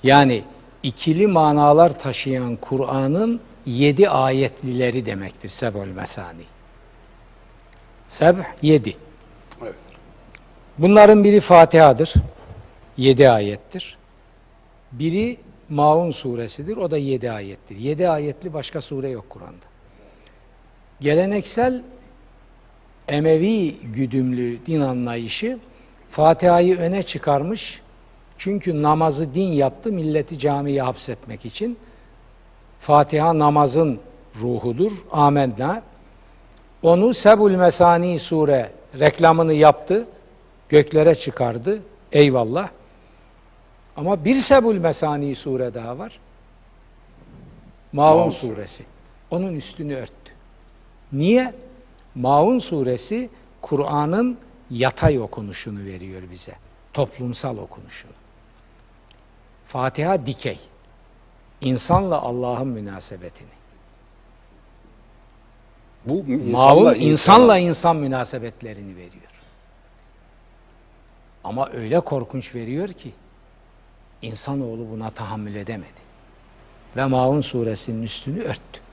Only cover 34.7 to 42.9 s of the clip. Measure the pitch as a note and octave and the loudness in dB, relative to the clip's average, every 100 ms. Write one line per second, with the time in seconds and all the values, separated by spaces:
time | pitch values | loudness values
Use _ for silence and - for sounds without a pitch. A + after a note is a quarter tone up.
34.7 | A#2+ G3+ G3 - D3+ C#3+ C#3+ C3+ G#2 C#3 | -4 -4 -4 -8 2 2 2 -2 -2 -4
35.7 | A3 - - - _ - _ _ _ _ | -6 -10 -20 -20 _ -20 _ _ _ _
36.7 | _ E3 F3 A3+ A#3 G3+ G#3+ G#3 F#3 F3+ | _ 2 4 2 4 6 6 6 4 2
37.7 | - F3 E3+ F3 E3 - D#3+ D3 C3+ G#2+ | 6 4 4 0 -6 -4 -2 2 0 -2
38.7 | - - C3 D3+ - E3 E3 D#3+ D#3 D3+ | -14 -20 0 0 4 4 4 2 6 6
39.7 | C#3+ - G3 A#3 - _ _ _ _ _ | 6 -2 -4 -4 -20 _ _ _ _ _
40.7 | D3+ D3 D#3 D#3 D#3 - - A#2+ A2+ B2 | 2 4 2 4 2 -4 -4 -4 -4 -6
41.7 | G#3+ - - _ D3 D3 B2+ A2+ D3 G3 | -8 -10 -20 _ 4 4 4 -2 -4 -8
42.7 | - - | -14 -20